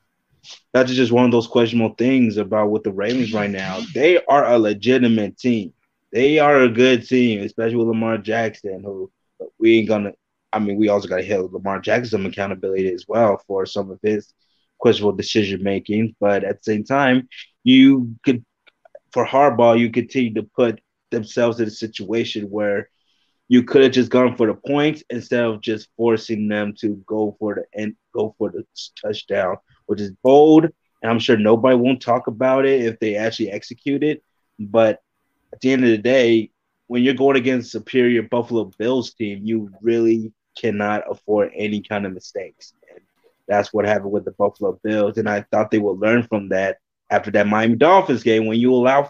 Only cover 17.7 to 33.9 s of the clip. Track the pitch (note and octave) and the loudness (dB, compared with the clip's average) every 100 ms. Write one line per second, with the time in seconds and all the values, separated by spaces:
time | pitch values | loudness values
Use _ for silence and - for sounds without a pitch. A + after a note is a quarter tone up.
17.7 | C3 - C3+ A#2+ A2+ - A#2+ - _ _ | 8 8 6 -2 -4 -2 -2 -4 _ _
18.7 | _ _ - _ B2+ A2+ C3 C#3+ A2+ A#2 | _ _ -20 _ -4 0 4 4 6 4
19.7 | A#2 A#2 A#2+ A#2+ C3+ A#2+ A2 G#2 - A#2+ | 6 2 -2 -2 -2 -2 -4 -6 0 0
20.7 | G#2+ _ _ - - - - A#2 A2+ A2 | -2 _ _ -8 -8 -6 -2 -2 0 -6
21.7 | - A2 - F#2+ A2+ G#2+ A2 G2+ G#2+ G#2 | -6 -12 -10 -6 -4 -4 -8 -8 -6 -4
22.7 | G2+ - _ _ _ _ _ - B2 A#2+ | -4 -8 _ _ _ _ _ 2 2 4
23.7 | C3+ C3 B2+ A2 B2+ B2 B2 A2 G2 - | 4 4 2 0 2 0 0 -2 -2 -4
24.7 | C#3+ D3+ D3+ - B2 - B2 A#2 G#2+ A2+ | -2 -2 -4 -12 -12 -4 -2 -2 -4 -6
25.7 | A2 - - A#2 A2 - G#2+ G#2 G#2 G#2 | -8 -8 -4 0 0 -2 -6 -4 -4 -6
26.7 | G2+ G#2+ G2 - G#2+ G#2+ G#2 G#2+ F#2 - | -6 -6 -6 -8 -4 -4 -6 -8 -8 -10
27.7 | G#2 G#2+ - _ A#2+ G#2+ - G2+ - - | -10 -10 -12 _ -8 -8 -6 -6 -8 -14
28.7 | - - - G#2+ G#2 - G2 F2+ G2 _ | -18 -20 -12 -10 -10 -6 -4 -4 -6 _
29.7 | _ - G#2 G2+ F#2+ B2+ C#3 D#3 D#3 D#3+ | _ -8 -6 -6 -4 4 6 8 6 4
30.7 | _ _ - A2+ A#2 B2 A2 G#2+ A2+ C3 | _ _ -10 -4 -2 2 2 4 4 4
31.7 | B2+ B2 B2 - B2 C3 A2 C3 C3+ C3+ | 4 2 -2 -2 -2 -2 -4 0 2 2
32.7 | C3+ A#2 A2 G#2+ G#2 A2+ - G#2 G#2 - | 0 -2 -4 -4 -4 -4 -4 -8 -8 -14
33.7 | A#2+ C#3+ | -12 -6